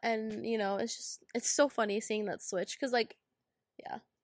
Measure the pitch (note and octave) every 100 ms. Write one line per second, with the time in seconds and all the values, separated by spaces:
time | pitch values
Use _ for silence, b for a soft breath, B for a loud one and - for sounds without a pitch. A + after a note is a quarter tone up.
0 | - A3+ A3 G#3+ A3+ A3 G3 G3 A#3 -
1 | - - - A#3+ - - C#4+ - G#3+ G3+
2 | - G#3+ G#3 D#3 - F#3 F#3+ - C4+ A#3+
3 | A3 - _ _ _ _ _ - - -
4 | - _